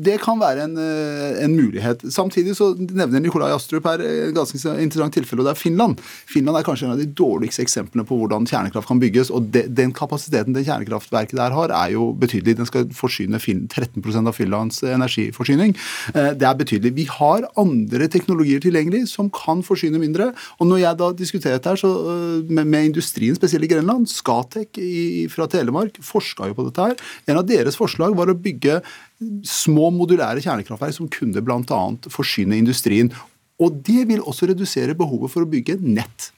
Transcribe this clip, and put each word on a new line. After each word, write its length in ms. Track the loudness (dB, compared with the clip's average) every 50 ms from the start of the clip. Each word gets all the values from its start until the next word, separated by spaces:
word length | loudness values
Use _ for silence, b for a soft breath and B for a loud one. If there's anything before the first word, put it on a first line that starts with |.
| 2
Det 160 | 2 0 2
kan 160 | 2 0 2 2
være 240 | 2 2 2 0 -2
en, 140 | -4 -4
eh, 680 | -4 -4 -2 -2 -2 -4 -4 -4 -4 -4 -4 -2 0 2
en 140 | 2 4
mulighet. 480 | 4 4 2 2 0 -2 -2 -2 -2 -4 -4 -2
Samtidig 400 | -2 -2 0 0 0 0 0 2
så 220 | 2 2 2 2
nevner 420 | 0 -4 -4 -2 0 0 2 2 2
Nikolai 300 | 2 2 0 0 0 0
Astrup 320 | 0 -2 -2 -4 -4 -2 0
her, 160 | 0 -2 -2 -2
eh, 260 | -2 -2 -2 -2 0
ganske 220 | 0 -2 -2 -2 -4
så 220 | -6 -4 -4 -2
interessant 340 | -2 -2 -2 0 0 -2 0 0
tilfelle, 220 | -2 -2 -2 0 0
og 40 | 0 0
det 80 | 0
er 20 | -2
Finland. 380 | -2 0 2 2 2 2 0 -2 B B B B B B
Finland 260 | 0 0 2 2 2
er 80 | 0 0
kanskje 200 | 0 -2 -2 -2
en 80 | -2
av 60 | -2 -2
de 80 | -2
dårligste 580 | -2 0 2 2 2 2 0 0 -2 -2 -2 -2
eksemplene 400 | -2 -2 -4 -4 -4 -4 -4 -2
på 100 | -2 0
hvordan 300 | 0 0 0 0 0 0
kjernekraft 400 | 0 0 -2 -2 -2 -4 -4 -2
kan 120 | 0 2 2
bygges, 300 | 4 4 4 4 2 2 0
og 180 | -2 0 2
de, 120 | 2 2 2
den 240 | 2 2 2 2 2
kapasiteten 600 | 0 -4 -6 -6 -6 -6 -4 -2 0 0 2 0 0
det 140 | 0 0
kjernekraftverket 680 | -2 -2 -4 -4 -4 -6 -6 -4 -2 -2 -2 0 -2 -2
der 160 | -2 -2 0
har, 180 | 0 0 0 0 0
er 180 | 0 0 0 0
jo 200 | 0 0 0 0
betydelig. 420 | 0 0 0 0 2 2 2 2
Den 100 | 2 0 -2
skal 160 | 0 -2 -2
forsyne 560 | -2 -2 -4 -4 -4 -2 -2 -4 -2 -2 -2
Fin-, 260 | -2 -2 -2 -2 -2
tretten 320 | -4 -6 -6 -6 -6 -6 -6 -4
prosent 240 | -2 0 0 0
av 80 | 0 0
Finlands 460 | 0 -2 0 0 0 -2 -2 -4 -4 -4
energiforsyning. 920 | -2 0 0 0 0 0 -2 -2 -2 -4 -4 0 2 2 4 4 4 2 B B B B B B -4 B
Eh, 180 | 0 0 2 2
det 60 | 2 4
er 80 | 4 4
betydelig. 380 | 2 0 0 0 0 2 0 0
Vi 120 | 0 -4 -4
har 400 | -2 2 2 4 4 2 0 -2 0
andre 500 | 2 2 4 4 2 0 0 0 0 0
teknologier 540 | 2 2 0 0 2 2 2 2 2 2 2
tilgjengelig 460 | 2 2 2 2 2 2 0 0 -2 -2
som 140 | -4 -4 -4 -4 -4
kan 300 | -4 -2 -2 -2 0 0
forsyne 340 | 0 0 0 0 0 0
mindre, 360 | 0 0 0 0 0 0 -2 -2 B B B B B
og 80 | 4
når 140 | 4 6 6 4
jeg 140 | 2 2
da 140 | 2 0 0 0
diskuterer 420 | -2 -4 -4 -4 -2 0 0 0
dette 120 | 0 0 0
her, 60 | 0 2
så, 100 | 2 2
eh, 540 | 2 2 0 -2 -2 -4 -2 -2 -2 -2 -2 0 0
med, 140 | 2 4
med 180 | 4 4 4 4 4 2
industrien, 400 | 0 -2 -4 -2 -2 0 0 2
spesielt 300 | 2 2 2 2 2 2
i 40 | 2
Grenland, 340 | 2 2 2 2 2 2 0
Scatec 720 | 0 -2 -4 -2 0 0 0 -2 -4 -6 -10 -10 -10 -10
i, 500 | -8 -6 -4 -4 -2 -2 -2 -2 -2 -4
fra 200 | -4 -2 -4 -2
Telemark, 460 | 0 0 0 0 0 0 0 -2 -4 -6 -10 -8
forsket 480 | -4 -4 -4 -4 -4 -6 -8 -8 -6
jo 20 | -4
på 120 | -4 -6
dette 100 | -4 -2
her. 180 | 0 0 0 -2 -4 B B B B B
En 100 | B -2
av 100 | 0 0
deres 280 | 2 2 2 2 2 0
forslag 380 | 0 -2 -2 0 0 0 2 2
var 120 | 2 2
å 80 | 2 0
bygge 460 | 0 -2 -6 -4 0 2 2 2 0 -2 B B B B B B -12 -10 -10 -10 -10 -8
små 420 | -6 -6 -2 2 4 4 6 6 4 4
modulære 500 | 2 2 4 4 4 2 2 -2 -2 -2
kjernekraftverk 500 | -2 -2 -4 -4 -6 -8 -6 -6 -6 -6
som 160 | -6 -8 -8
kunne 320 | -6 -4 -2 -2 -2 -2
blant 300 | -2 -2 -2 -2 -2 -2
annet 360 | -2 -2 -2 -2 -4 -8 -10 -10
forsyne 460 | -6 -4 -4 -2 -2 0 0 2 2 4
industrien, 520 | 4 2 2 2 0 2 4 4 4 2 B B B B B B _ _ _ 0
og 220 | 0 0 0 0 0
det 200 | 2 2 4 4
vil 140 | 2 0 0
også 280 | -2 -4 -4 0 0 0
redusere 440 | 0 0 -2 -4 -2 -2 -2 0 0
behovet 340 | 0 0 0 -2 -2 -4 -2
for 140 | -2 -2 -2
å 40 | 0
bygge 280 | 0 -2 0 -2 -2 -2
nett. 500 | 0 2 2 2 0 -4 -10 -16 -16 -16 _